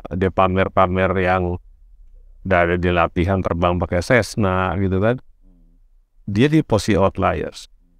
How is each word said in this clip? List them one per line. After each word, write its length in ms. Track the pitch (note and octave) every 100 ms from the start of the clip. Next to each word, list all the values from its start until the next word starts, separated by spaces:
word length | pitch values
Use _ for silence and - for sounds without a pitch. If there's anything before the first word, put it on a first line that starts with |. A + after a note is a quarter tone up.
| -
dia 160 | F#2 F#2+
pamer-pamer 840 | - F#2 F#2 F#2+ G2 F#2 F#2 F#2+ F#2
yang 320 | F2+ F#2 F2 F2+ - - - - - - - -
dari 320 | F#2+ F2+ E2+ F2+
di 160 | F2+
latihan 480 | F2 E2 F#2 F2 G2
terbang 400 | - E2+ F2 F2+
pakai 240 | F2 F2
Cessna 720 | - B2 G2+ - G2 F#2 F#2 F2
gitu 240 | G2 F#2+
kan. 240 | G#2+ B2+ - _ - _ _ _ _ _ _ _ -
Dia 240 | G2+ C#3+
di 100 | D#3
posisi 380 | - G#2+ - F2+
outliers. 640 | F#2+ F#2 F2+ E2+ D2+ - - _ _